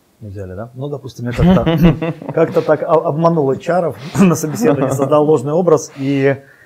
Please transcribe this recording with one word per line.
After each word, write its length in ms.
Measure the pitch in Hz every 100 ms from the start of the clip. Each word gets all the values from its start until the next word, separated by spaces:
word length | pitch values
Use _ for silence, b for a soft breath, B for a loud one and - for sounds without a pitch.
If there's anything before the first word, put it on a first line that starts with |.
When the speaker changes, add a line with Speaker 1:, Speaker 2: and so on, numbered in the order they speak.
| _ _
Speaker 1:
Не 80 | 107
взяли, 260 | 98 92
да? 160 | 92 120
Ну, 140 | 123 143
допустим, 380 | 143 127 - 120
я 40 |
как-то, 1000 | 120 175 185 117 165 165 - 165 160 -
Speaker 2:
<laughs> 0 |
Speaker 1:
как-то 300 | 151 160 -
так 200 | 160 147
о-, 260 | 165 160 165
обманул 420 | 151 170 165 135
H 180 | 131 -
R-ов 280 | 175 165 - 143
<laughs> 60 | -
на 160 | 185 160
собеседовании, 520 | 156 143 220 143 131
создал 360 | 131 135 151
ложный 280 | 151 151 135
образ, 400 | 160 175 151 - 143
и 400 | 135 139 135 135 b b